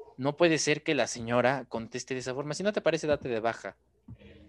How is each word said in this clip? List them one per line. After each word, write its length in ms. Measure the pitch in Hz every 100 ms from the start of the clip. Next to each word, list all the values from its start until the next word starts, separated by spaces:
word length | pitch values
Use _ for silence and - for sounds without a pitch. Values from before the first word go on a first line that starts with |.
| - -
No 220 | 135 147
puede 200 | 170 151
ser 260 | 147 151
que 120 | - 143
la 120 | 110
señora 580 | 120 113 123 120 139 123
conteste 460 | 113 110 123 -
de 80 | 131
esa 120 | 127
forma. 200 | 127 147
Si 100 | 147
no 100 | 202
te 80 | 208
parece, 260 | 160 156 151
date 200 | 143 139
de 120 | 113
baja. 360 | 113 110 98 - _ _ - - - -